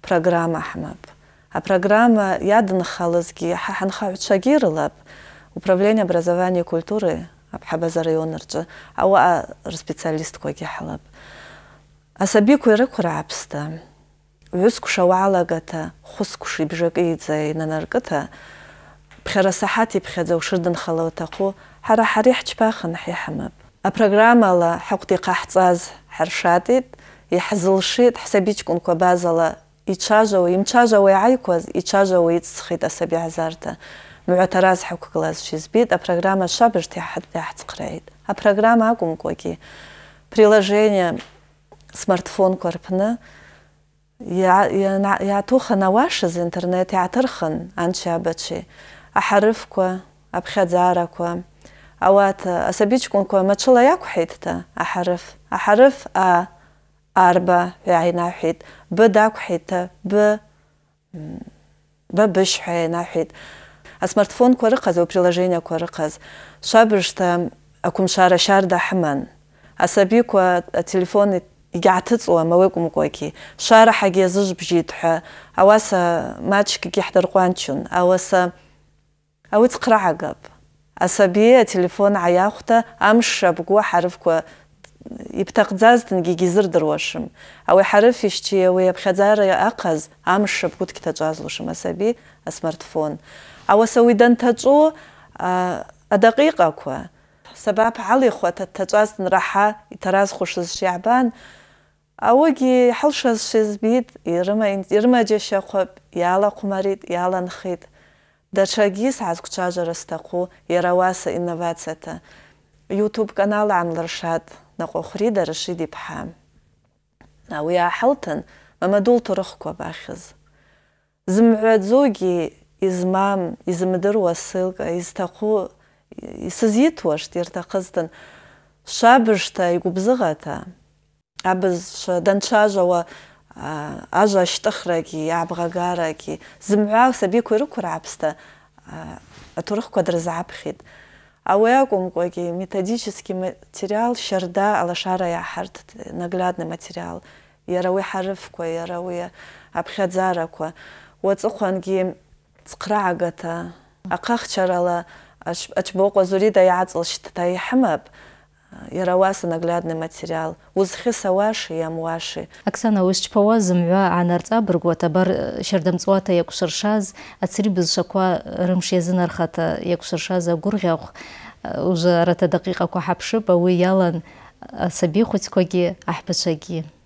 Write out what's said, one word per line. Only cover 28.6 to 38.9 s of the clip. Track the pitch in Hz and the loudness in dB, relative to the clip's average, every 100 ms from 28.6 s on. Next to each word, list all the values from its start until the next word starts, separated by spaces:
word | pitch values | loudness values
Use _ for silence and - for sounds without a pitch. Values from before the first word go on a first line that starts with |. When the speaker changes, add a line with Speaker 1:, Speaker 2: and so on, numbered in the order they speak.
| - 170 - 165 | -4 -4 -2 2
Speaker 1:
базала | 180 180 175 165 165 - _ _ - | 2 2 0 0 0 -2 _ _ -8
йчважвауа, | 185 - 214 220 196 175 | -6 2 2 4 2 2
йымчважвауа | 185 202 247 240 214 196 | 2 2 4 6 6 6
йгӏайкваз, | 190 220 254 196 170 - - | 4 4 2 0 -2 -2 -6
йчважвауа | - 196 196 185 170 | 0 2 4 4 4
йыцӏцӏхитӏ | 170 - - - 170 - | 2 -2 -10 -8 -6 -6
асабигъзарта. | - 170 165 165 160 160 170 156 170 - - - - - | -6 -4 -4 -4 -6 -6 -6 -12 -12 -18 -20 -20 -12 0
Муъэ | 180 185 | 2 2
Тараз | 185 190 180 | 4 2 2
хьэку | - 170 - | -4 -12 -8
класс | 160 160 160 | -4 -4 -6
щызбит, | - 160 - 220 233 | -8 -10 -2 0 2
а | 180 | 0
программа | - 175 190 196 180 | 0 0 0 0 -2
шабыжт | - 233 196 165 - | 2 2 2 -6 -12
яхьыт-, | - - - | -10 -12 -10
яхьцӏыкъырейт. | 170 160 - - - - 160 - _ - | -10 -10 -14 -16 -12 -12 -12 -16 _ -8
А | |
программа | 196 214 202 220 233 220 | 0 2 4 4 4 4